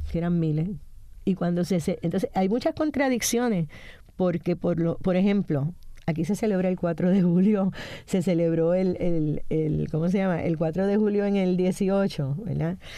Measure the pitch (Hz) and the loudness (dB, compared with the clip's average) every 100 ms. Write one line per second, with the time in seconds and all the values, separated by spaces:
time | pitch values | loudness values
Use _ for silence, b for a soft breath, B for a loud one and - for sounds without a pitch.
0 | - 170 170 175 160 151 175 208 - - | -2 -2 0 2 2 0 -2 -6 -12 -18
1 | - - - 185 175 175 180 180 151 - | -20 -6 -2 0 0 0 0 0 0 -2
2 | 170 185 233 - 190 240 330 - 311 269 | -2 -2 -2 0 0 0 -2 -2 -2 0
3 | 277 247 - 233 247 190 160 B B B | 0 0 0 0 0 0 -4 B B B
4 | - - 180 165 - 170 175 165 165 - | -12 -2 0 0 -2 -2 0 0 0 0
5 | 190 180 202 202 185 147 147 - - - | 0 2 2 2 0 0 -2 -6 -14 -8
6 | - 160 151 196 220 185 185 180 170 160 | -4 -2 -2 0 0 2 0 0 -2 0
7 | 180 196 175 170 196 208 190 B B B | 2 4 6 6 4 4 0 B B B
8 | - 190 170 170 170 165 165 180 185 180 | -4 -2 2 2 2 2 2 2 0 0
9 | 175 165 151 147 - 156 156 151 151 156 | 2 2 2 -2 -2 0 0 -2 -2 -2
10 | 170 196 190 170 - 160 165 165 196 202 | 0 2 0 0 -2 0 -2 0 0 2
11 | 214 202 202 202 185 180 185 185 190 196 | 2 2 0 2 2 2 0 0 0 2
12 | 196 - 135 147 226 139 160 185 B | 0 -2 -4 -4 -4 -4 -4 -4 B